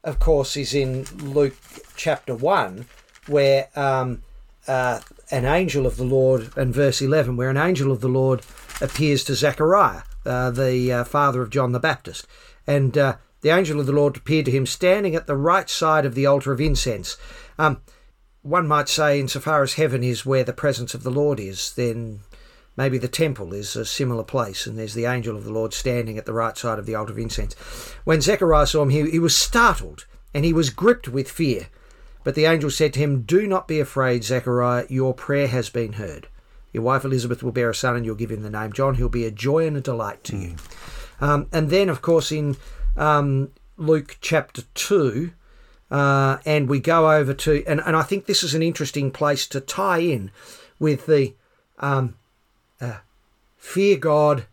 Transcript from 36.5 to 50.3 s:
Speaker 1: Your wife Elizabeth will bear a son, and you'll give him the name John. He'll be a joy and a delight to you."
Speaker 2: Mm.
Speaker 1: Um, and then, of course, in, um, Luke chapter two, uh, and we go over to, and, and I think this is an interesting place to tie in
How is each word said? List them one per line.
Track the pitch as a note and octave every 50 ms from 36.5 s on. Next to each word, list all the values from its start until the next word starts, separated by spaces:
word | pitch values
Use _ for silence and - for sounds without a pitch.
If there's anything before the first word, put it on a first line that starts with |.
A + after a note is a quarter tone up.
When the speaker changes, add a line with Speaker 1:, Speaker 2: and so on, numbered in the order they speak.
| - - - _
Speaker 1:
Your | - A2+ A2+
wife | B2 C3+ C3+ C#3
Elizabeth | C3+ C3 B2+ A#2 A#2+ A#2+ - -
will | B2
bear | G#2+ B2+ A#2+ A#2
a | G#2+
son, | - - B2+ A#2+
and | A#2+ A#2
you'll | A2 A2
give | G#2 A#2 G#2+
him | A2 G#2 G#2+
the | G#2+
name | G#2+ G#2+ A2 G#2+ G2+
John. | - C3+ C#3 C3+
He'll | A#2+ A#2+ A2+
be | - A#2+ A#2
a | A2
joy | G2+ G2+ A2+ C3+ C#3+ D#3+ E3
and | D#3 D3+
a | C#3+
delight | C3+ C#3 B2 A2+ A2 G2+ - - _
to | - -
you." | G2+ F#2 F2 E2+ D#2+ - - - - - - - - - - - -
Speaker 2:
Mm. | C#3
Speaker 1:
Um, | D3 D3 C#3+ D3 -
and | - E3 D#3+ C#3+
then, | D#3+ F#3+ G3+ F#3
of | D3+ -
course, | - E3+ E3 E3 - -
in, | D#3 D3+ D3 C#3+ C#3 C#3 - - - - - - -
um, | - D3 D3+ D3+ D3 C#3+ C#3 C3+ C3+ C3+ - - _ - - _
Luke | - D#3+ D3+ D#3+ D#3 D3 - - -
chapter | - - D#3+ D#3 C#3+ - _ - - _ -
two, | - - - G3+ F#3+ D3 B2+ G#2+ B2+ E3 F3 - _ _ _ - - - _ _ _ _ _
uh, | - C#3+ C#3+ C#3 C#3 C#3 C3+ C3+ C#3 - -
and | D#3 D3+ D3+ C#3+ B2
we | C#3+ C3+
go | - D#3+ E3 E3 D#3+ D#3
over | D#3 D3+ C#3+ C3+ C3+
to, | - - D#3 D3+ D3 C#3+
and, | E3+ D3+ D3+
and | D3+ - D#3+
I | D#3+ D#3
think | - G3 G3 -
this | - G3+ - -
is | D#3 C#3
an | D#3+ D#3+
interesting | E3+ E3+ - D3+ C3 - D3+ C#3 C3+
place | C3+ - D3+ D3 C#3+ C#3 -
to | - - C#3
tie | C3+ - - - G3 G3 F3+ E3
in | E3+ F3 D3 A2+ F#2+ F#2+